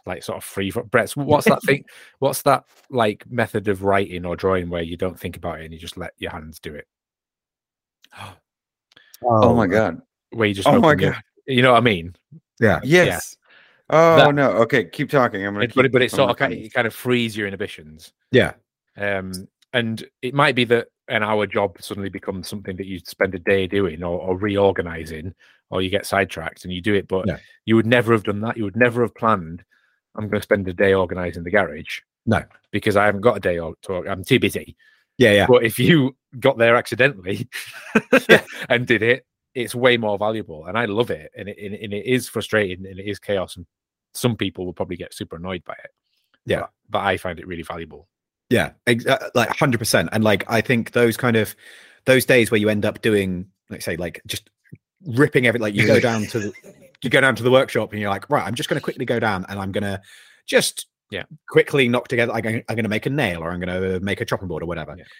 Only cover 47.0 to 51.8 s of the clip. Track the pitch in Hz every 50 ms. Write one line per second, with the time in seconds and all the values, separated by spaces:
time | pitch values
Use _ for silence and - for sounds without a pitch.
47 | 95 98 92 92 - 92 85 80 - 90 87 82 80 - 87 85 82 78 - 71
48 | _ _ _ _ _ _ _ _ _ - 117 110 80 - - _ - 120 120 117
49 | - 120 135 - - - - 123 113 - - - - 143 120 110 110 - - 110
50 | 85 82 - 110 110 107 101 90 - - 117 113 - - 131 117 104 - - 120
51 | 120 117 110 - - 123 113 113 104 - - _ - - - -